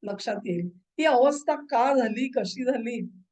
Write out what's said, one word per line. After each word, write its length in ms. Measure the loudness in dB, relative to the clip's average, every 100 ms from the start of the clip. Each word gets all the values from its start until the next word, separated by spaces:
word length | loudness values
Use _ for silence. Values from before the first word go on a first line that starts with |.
लक्षात 380 | -8 -8 -6 -6 -4
येईल. 220 | -4 -4
ही 300 | -10 _ 0
अवस्था 500 | 2 6 4 2 -2
का 400 | -4 0 0 4 4
झाली, 300 | 2 -2 -2
कशी 360 | -2 -4 -4
झाली 440 | -2 -2 -2 -6 -8 -12 _